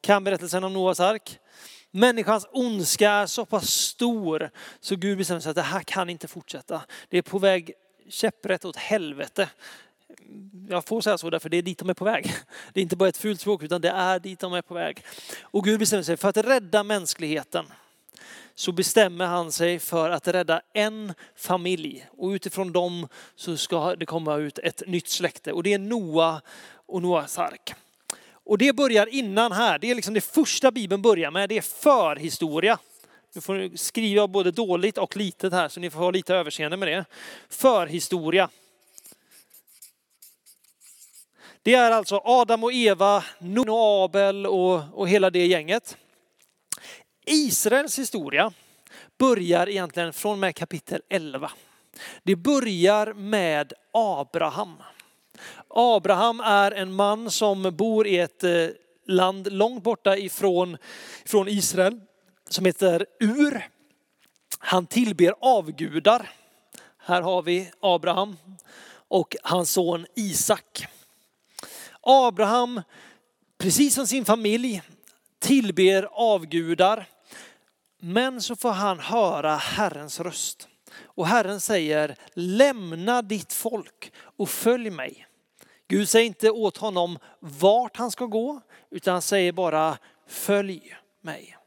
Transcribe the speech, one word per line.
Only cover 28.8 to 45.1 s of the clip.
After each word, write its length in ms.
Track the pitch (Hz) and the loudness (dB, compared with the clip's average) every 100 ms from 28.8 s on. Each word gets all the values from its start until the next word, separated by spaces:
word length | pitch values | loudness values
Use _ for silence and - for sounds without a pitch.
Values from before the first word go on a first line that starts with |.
| 277 220 214 | 4 4 4
innan 440 | 262 226 196 233 | 0 -2 2 2
här. 280 | 190 233 156 | 2 0 0
Det 120 | 226 | -2
är 40 | 247 | -4
liksom 180 | 196 | -2
det 80 | 214 | -4
första 500 | - - 285 - 262 | 0 0 0 2 2
Bibeln 300 | 247 196 196 | 2 -4 2
börjar 300 | 214 190 156 | 4 4 2
med. 180 | 165 196 | -2 -2
Det 80 | 214 | -2
är 40 | |
förhistoria. 1160 | - - 302 269 170 147 156 135 165 151 190 226 _ _ _ _ _ | -4 0 4 6 4 -2 -6 -6 -4 0 2 2 _ _ _ _ _
Nu 80 | - | -16
får 120 | - | -8
ni 240 | 196 190 175 | -6 -6 -8
skriva 500 | - - 220 202 208 | -6 -2 2 4 2
både 240 | 196 180 | 2 0
dåligt 460 | 170 220 175 180 - | 0 -2 0 0 -2
och 200 | 190 196 | -6 -4
litet 360 | 202 - 190 | -6 -4 -2
här, 160 | 180 156 | 0 -2
så 100 | - | -4
ni 100 | 175 | -10
får 100 | 156 | -2
ha 120 | 180 | -2
lite 240 | 190 180 185 | -2 0 -2
överseende 420 | 151 - 151 185 | -2 -6 -6 -4
med 100 | 190 | -4
det. 180 | 165 180 - - - _ | -4 -6 -16 -20 -20 _
Förhistoria. 1000 | - 262 226 165 165 - 185 160 180 180 _ _ _ _ - - - _ _ _ _ _ _ - _ _ _ - _ _ _ _ _ - - - - _ _ - - | 2 4 4 0 -6 -4 -4 0 2 0 _ _ _ _ -20 -20 -20 _ _ _ _ _ _ -20 _ _ _ -20 _ _ _ _ _ -20 -20 -20 -20 _ _ -20 -4
Det 120 | - | 4
är 180 | 247 233 | 6 8
alltså 300 | 226 202 196 | 4 2 -2
Adam 400 | 220 247 226 226 | 4 4 6 2
och 100 | 226 | 2
Eva, 500 | 254 226 190 196 202 - - | 4 4 6 4 4 0 -14
Nun 300 | 175 208 247 | -4 0 0
och 340 | 226 220 202 | 4 4 4
Abel 420 | 190 185 196 202 196 | 2 2 2 2 0
och, 360 | 190 180 180 147 | 2 2 2 -2
och 160 | 196 | -6
hela 200 | 185 | 2